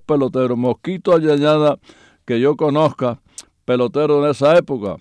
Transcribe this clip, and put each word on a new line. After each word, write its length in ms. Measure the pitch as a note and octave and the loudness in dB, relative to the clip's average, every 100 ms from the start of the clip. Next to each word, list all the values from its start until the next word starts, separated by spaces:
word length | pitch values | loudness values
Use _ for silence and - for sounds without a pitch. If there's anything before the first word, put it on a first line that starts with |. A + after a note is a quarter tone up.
| - | 2
peloteros, 520 | D3 C3 C3 B2+ A#2+ | -2 -2 -2 -2 -2
Mosquito 560 | B2 A2+ - F#3 - | -4 -4 -6 -6 0
Ayayana, 640 | E3 D#3 C#3+ D3 D3+ D3+ C#3+ _ - _ _ | 2 2 2 2 2 2 0 _ -20 _ _
que 160 | - A#2 | -6 0
yo 160 | C#3 D3+ | 0 0
conozca, 640 | D#3 D3 D#3 - B2+ A#2 _ - - _ - | -2 0 0 0 -6 -6 _ -20 -20 _ -4
pelotero 580 | B2 B2 C#3 D3+ D3 | -2 0 0 0 2
en 80 | D3 | 0
esa 260 | C#3 C#3+ E3+ | 0 2 2
época, 380 | - C3 G2 E2+ | 2 -4 -8 -10